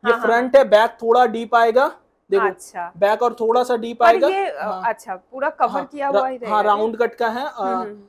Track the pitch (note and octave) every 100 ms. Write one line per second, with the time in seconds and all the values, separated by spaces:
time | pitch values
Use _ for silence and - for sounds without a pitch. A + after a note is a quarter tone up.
0 | A3 A#3+ A3 A#3 B3 C#4 B3 G#3 A#3 -
1 | A3+ A#3+ B3 A3 A#3 A#3 A#3 B3 C#4+ -
2 | _ _ _ G3 G3+ F#3+ - F#3+ F3 E3+
3 | G3 A3 A#3+ A#3 A3+ B3 B3 A#3+ A#3 A#3+
4 | A#3 A#3 - F#4+ F#4+ C#3 F#3+ F#3+ A3 -
5 | A#3+ A3 _ C4 C#4+ D#4 - C#4 C#4 D4
6 | C#4 D4 C4 B3+ A3+ G#3+ G#3 G#3 A3 A3
7 | A#3 A#3 A#3 A3+ C4 - F#3+ F#3 G3+ G#3